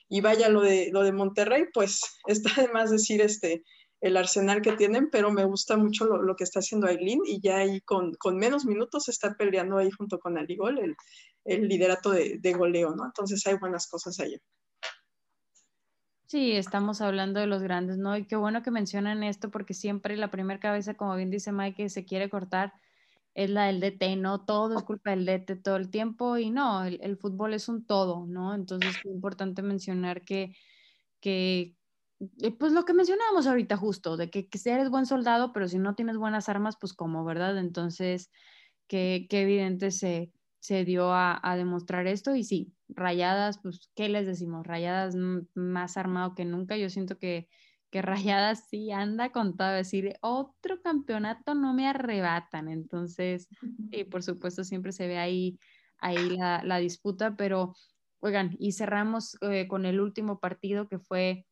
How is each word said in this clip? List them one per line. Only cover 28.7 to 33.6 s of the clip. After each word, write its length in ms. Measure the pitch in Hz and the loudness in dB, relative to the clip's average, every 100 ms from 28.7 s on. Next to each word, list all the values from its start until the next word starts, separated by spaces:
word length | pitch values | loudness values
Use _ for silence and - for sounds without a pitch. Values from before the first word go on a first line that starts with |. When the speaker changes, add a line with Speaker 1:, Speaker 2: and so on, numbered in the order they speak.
| 185 190 180 | -2 -2 -4
Speaker 2:
es 80 | 196 | -8
importante 580 | 185 196 190 190 185 | -6 -6 -4 -6 -4
mencionar 600 | 202 196 190 185 180 180 | -4 -4 -2 -2 -2 -4
que, 320 | 180 196 190 - _ _ _ _ _ _ | -4 -4 -6 -10 _ _ _ _ _ _
que, 560 | 196 185 185 185 175 _ _ _ _ - 196 - | -2 0 2 0 -2 _ _ _ _ -16 -14 -4
eh, 80 | 226 | -2
pues, 220 | 233 302 | 2 4
lo 120 | 330 349 | 4 6
que 80 | |
mencionábamos 540 | 349 349 392 453 370 269 | 6 6 4 2 4 4
ahorita 280 | 247 | 4